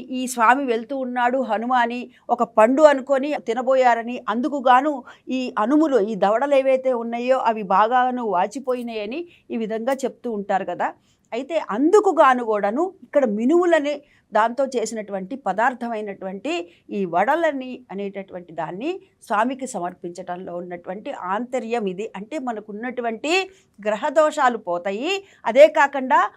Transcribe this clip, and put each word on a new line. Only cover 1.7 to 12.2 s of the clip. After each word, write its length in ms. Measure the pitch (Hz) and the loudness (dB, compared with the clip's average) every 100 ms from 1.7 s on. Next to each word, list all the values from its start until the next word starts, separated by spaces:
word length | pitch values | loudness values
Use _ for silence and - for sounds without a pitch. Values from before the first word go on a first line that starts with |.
| 254 233 | 0 0
అని 140 | 247 240 _ - | -2 -10 _ -6
ఒక 80 | 233 233 - | -2 0 4
పండు 260 | 220 269 302 | 4 8 6
అనుకొని 380 | 269 262 269 285 277 - | 6 0 -2 0 -4 -4
తినబోయారని, 680 | 233 247 262 254 233 226 247 - | -4 2 4 4 2 -2 -8 -4
అందుకు 260 | 220 269 285 254 | -2 -2 0 4
గాను 240 | 254 294 277 - - - 254 | 4 4 -4 -10 -20 -8 -6
ఈ 20 | 254 254 | -4 -2
అనుములు, 340 | 214 302 311 262 196 | 2 4 4 2 0
ఈ 20 | 214 196 | 0 2
దవడలు 300 | 220 285 277 | 2 2 2
ఏవైతే 320 | 269 262 262 240 | 2 2 0 -2
ఉన్నాయో 360 | 233 233 247 262 - | -4 -6 0 2 2
అవి 140 | 220 196 190 | -2 0 2
బాగాను 480 | 220 254 254 247 233 175 | 4 4 2 -2 -2 0
వాచిపోయినాయని 840 | 208 277 254 247 240 220 208 285 349 _ _ | -2 -4 -6 -6 -6 -8 -8 -8 -10 _ _
ఈ 60 | 240 | -6
విధంగా 320 | 220 220 226 269 | -4 -4 -2 -2
చెప్తూ 260 | 254 - 240 214 | -4 -6 -8 -6
ఉంటారు 280 | 196 190 190 | -2 -2 -2
కదా. 180 | 180 247 339 _ _ _ 226 | -4 -6 -6 _ _ _ -10
అయితే 200 | 285 330 - 202 | -4 -4 -4 0
అందుకు 340 | 302 415 403 | 4 6 4
గాను 240 | 311 | 6